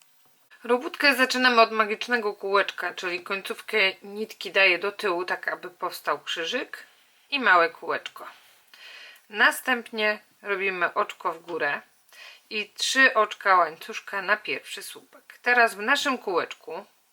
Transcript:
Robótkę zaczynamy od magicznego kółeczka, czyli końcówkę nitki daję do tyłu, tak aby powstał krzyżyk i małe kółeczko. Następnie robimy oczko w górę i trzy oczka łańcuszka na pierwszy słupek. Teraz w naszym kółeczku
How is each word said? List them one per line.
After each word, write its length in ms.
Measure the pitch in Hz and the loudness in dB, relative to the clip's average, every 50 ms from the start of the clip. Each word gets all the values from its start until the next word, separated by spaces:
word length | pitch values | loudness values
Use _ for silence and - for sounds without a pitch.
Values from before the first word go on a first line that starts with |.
| _ _ _ _ _ _ _ _ _ _ - - - | _ _ _ _ _ _ _ _ _ _ -20 -8 -2
Robótkę 520 | 233 247 247 285 349 - - - 285 262 | 0 0 0 0 -4 -4 0 2 2 4
zaczynamy 460 | 240 254 247 - 254 254 254 240 226 | 4 2 0 2 2 2 4 6 6
od 100 | 226 220 | 6 6
magicznego 600 | 220 220 214 202 214 208 - - 247 233 208 208 202 | 4 2 0 0 -2 -6 -4 -2 -2 -2 -2 -4 -6
kółeczka, 600 | - - 196 196 202 190 - - - 180 175 170 | -6 -4 0 2 2 2 0 -2 -6 -8 -8 -6
czyli 300 | - - 180 175 180 175 | -6 -6 -6 -6 -6 -6
końcówkę 540 | - 202 196 190 - 220 - - - - 220 196 190 190 - - | -6 -8 -6 -6 -8 -12 -12 -8 -4 0 0 2 0 0 -4 -10
nitki 480 | 202 202 208 220 220 - - - 190 | -14 -10 -10 -10 -10 -10 -12 -10 -2
daję 280 | 165 196 190 185 175 180 | 2 4 6 6 4 2
do 120 | 190 202 | 0 -4
tyłu, 340 | - - 208 196 170 175 185 | -6 -4 -4 -2 -2 -2 -2
tak 220 | - 190 - - - | -4 -6 -6 -4 -6
aby 220 | 160 160 - 175 | -6 -6 -8 -12
powstał 500 | - _ 185 175 - - - 165 151 143 | -12 _ -8 -8 -8 -6 -4 -4 -4 -4
krzyżyk 640 | - - - 170 165 165 226 262 311 - - - - - _ _ _ _ _ _ _ _ | -4 -6 -6 -6 -4 -4 -4 -6 -6 -8 -12 -16 -18 -20 _ _ _ _ _ _ _ _
i 100 | 285 277 | -6 0
małe 300 | 240 208 185 175 165 165 | 2 4 6 6 6 4
kółeczko. 580 | - - 165 160 143 - - - - - - - - - _ _ _ _ _ _ - - - - - - - - - - _ _ | 0 -4 -6 -4 -4 -4 -6 -10 -16 -16 -18 -18 -20 -20 _ _ _ _ _ _ -20 -20 -20 -20 -20 -20 -20 -20 -20 -20 _ _
Następnie 880 | 208 208 247 294 294 - - 262 254 240 226 - - 220 214 214 208 214 - _ _ _ | 0 2 4 4 2 2 -2 -2 -2 -2 -2 -6 -4 -2 0 0 0 -2 -6 _ _ _
robimy 520 | - 202 202 185 190 196 185 180 175 - - | -8 -6 -4 -2 -2 -2 -2 0 -2 -2 0
oczko 400 | - 208 - - - - 185 160 | -2 -4 -4 -6 -8 -6 -6 -6
w 60 | 165 | -6
górę 420 | 170 170 175 156 151 143 143 - - _ _ _ _ _ - - - - - - _ - | -8 -8 -6 -4 -2 -2 -4 -4 -8 _ _ _ _ _ -20 -20 -20 -20 -20 -20 _ -10
i 240 | 220 214 208 - _ | -8 -8 -8 -8 _
trzy 400 | - - - - 262 269 247 - | -6 -4 0 4 4 4 6 6
oczka 420 | 220 214 208 - - - 202 190 | 4 2 0 0 -2 2 4 6
łańcuszka 680 | 180 170 156 160 - - - 214 - - - - 196 | 6 4 2 0 -8 -14 -14 -14 -14 -12 -10 -8 -4
na 160 | 185 185 208 202 | -2 0 -2 -2
pierwszy 460 | - - 135 131 - - - 202 185 | -2 -4 -8 -8 -8 -12 -14 -14 -14
słupek. 560 | - - - - _ - - _ - - - | -14 -16 -18 -20 _ -20 -20 _ -20 -20 -6
Teraz 340 | - 240 247 247 233 220 185 | -2 2 4 4 4 4 2
w 60 | 196 | -2
naszym 360 | 208 233 285 277 - 294 254 - | -2 0 0 0 0 -2 -4 -4
kółeczku 680 | - 208 180 160 127 - - - _ - 160 185 214 - _ _ _ _ | -4 -2 -2 -2 -2 -2 -6 -14 _ -14 -14 -14 -14 -16 _ _ _ _